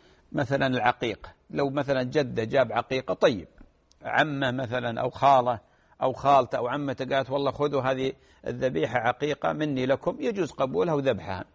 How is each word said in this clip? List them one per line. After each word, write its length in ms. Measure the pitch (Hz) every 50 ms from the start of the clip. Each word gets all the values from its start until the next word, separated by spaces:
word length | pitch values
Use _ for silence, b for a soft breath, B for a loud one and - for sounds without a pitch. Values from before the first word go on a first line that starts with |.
| b b b b b b -
مثلا 340 | - 127 113 139 139 139
العقيقة، 680 | 131 127 123 107 120 - - 127 117 98 - - - - _ _ _
لو 200 | 165 147 143 139
مثلا 320 | 135 147 139 135 139 131 127
جدة 420 | 127 135 156 139 123 123 113 113
جاب 280 | 113 135 135 127 113 107
عقيقة، 420 | 113 120 - 131 131 - - -
طيب، 340 | - - 170 120 90 78 - _ - - - _ _ _ _ _ _ -
عمه 480 | - - 123 151 156 143 135 139 127
مثلا 500 | 120 131 131 107 120 127 120 120 117 117
أو 100 | 123 127
خالة 500 | - - 135 139 139 131 120 123 120 107 b b b b b b b b -
أو 100 | 131 127
خالته 460 | - - 139 143 135 127 - - 123
أو 100 | 117 120
عمته 480 | 127 147 143 139 123 - 135 127 139
قالت: 140 | 135 131 -
"والله 200 | 135 143 139 135
خذوا 320 | - - 147 151 143 135 123
هذه 300 | 131 131 131 131 135 - b b b b b -
الذبيحة 520 | - 123 123 131 131 139 156 156 120 120 123
عقيقة 540 | 113 120 123 - 143 151 143 - - 165 156
مني 340 | 151 156 151 139 131 127
لكم"، 300 | 131 135 127 - 175 - -
يجوز 320 | - 247 208 202 170 139 -
قبولها 420 | - 143 131 139 170 185 175 156
وذبحها، 500 | 143 135 135 120 95 - - 95 92 - - _